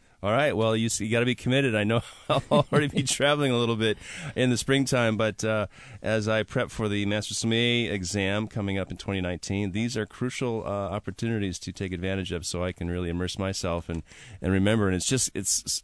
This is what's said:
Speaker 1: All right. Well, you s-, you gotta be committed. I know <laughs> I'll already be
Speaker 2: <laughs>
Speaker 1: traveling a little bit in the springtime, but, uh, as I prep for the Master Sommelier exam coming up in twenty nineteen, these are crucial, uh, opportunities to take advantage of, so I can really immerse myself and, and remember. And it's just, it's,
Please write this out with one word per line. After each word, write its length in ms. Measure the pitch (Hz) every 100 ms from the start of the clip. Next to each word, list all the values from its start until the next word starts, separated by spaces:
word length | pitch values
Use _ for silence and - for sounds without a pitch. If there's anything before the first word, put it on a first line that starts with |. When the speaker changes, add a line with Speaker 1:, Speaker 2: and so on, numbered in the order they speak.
| _ _
Speaker 1:
All 80 | 98
right. 260 | 117 147 101
Well, 180 | 110 113
you 120 | 113
s-, 120 | -
you 120 | 107
gotta 160 | 117 120
be 80 | 123
committed. 400 | 123 131 139 107
I 80 |
know 180 | 104 117 - -
<laughs> 140 | -
I'll 140 | 143 -
already 360 | 147 - 143 147
be 160 | -
Speaker 2:
<laughs> 140 | 135 -
Speaker 1:
traveling 320 | 139 151 139
a 60 | 120
little 180 | 117 113
bit 240 | 110 104 - - 156 -
in 140 | 127
the 80 | 120
springtime, 580 | - 135 135 127 117 110
but, 280 | 110 104
uh, 240 | 110 110 101 - - 107
as 260 | - 110 107
I 140 | 110
prep 300 | 107 127 113
for 180 | - 110
the 160 | 101 101
Master 300 | 104 - 104
Sommelier 580 | 113 113 120 120 110
exam 540 | 98 85 101 95 101 107
coming 320 | 117 98 98
up 100 | 90
in 80 | 90
twenty 240 | - 98
nineteen, 520 | 90 90 - 98 101
these 220 | 95 117 117
are 120 | 104
crucial, 560 | - 123 - 127 113 -
uh, 40 |
opportunities 880 | 101 98 101 - - 117 113 101 90
to 120 | -
take 200 | - 95
advantage 380 | 90 92 98 92
of, 160 | 87 82
so 160 | 87
I 80 | 90
can 180 | 90 87
really 200 | 87 87
immerse 260 | 85 90 -
myself 520 | 95 95 90 85 82
and, 120 | 82 - - - -
and 100 | 90
remember. 360 | 95 101 113 101
And 80 | 90
it's 100 | -
just, 240 | 131 - -
it's, 480 | 98 - - -